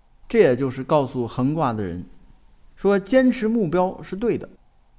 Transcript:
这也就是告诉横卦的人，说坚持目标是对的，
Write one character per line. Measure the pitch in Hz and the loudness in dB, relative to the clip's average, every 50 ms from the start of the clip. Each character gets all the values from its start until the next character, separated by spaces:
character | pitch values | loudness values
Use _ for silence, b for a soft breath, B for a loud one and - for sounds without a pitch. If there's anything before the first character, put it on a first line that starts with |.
| _ _ _ _ - - | _ _ _ _ -12 -2
这 | - 226 | 4 4
也 | 190 139 123 | 6 6 4
就 | 120 139 131 | 2 0 -4
是 | 117 127 127 | -4 -6 -4
告 | - 160 151 135 | 0 0 0 0
诉 | 123 - 127 120 | 0 -4 -4 -6
横 | 110 - - 127 139 156 | -4 -2 -2 -2 0 0
卦 | 165 151 123 | 0 -2 -2
的 | 113 107 | -2 -4
人， | 101 90 82 90 107 - - - - - - _ _ - _ _ - - - | -6 -6 -6 -10 -12 -14 -18 -20 -20 -20 -20 _ _ -20 _ _ -20 -20 -14
说 | - - 196 202 196 | -2 0 2 2 2
坚 | 196 - 254 262 262 254 | 0 2 2 4 4 4
持 | 214 - 208 220 | 2 0 -2 -2
目 | 226 240 202 | 0 0 -2
标 | 156 170 180 180 185 - - | 0 0 0 0 -2 -4 -10
是 | - - 190 | -12 -12 -8
对 | 196 233 226 160 | -4 -2 -2 -2
的， | - - - - _ _ _ _ _ _ _ _ | -4 -6 -10 -18 _ _ _ _ _ _ _ _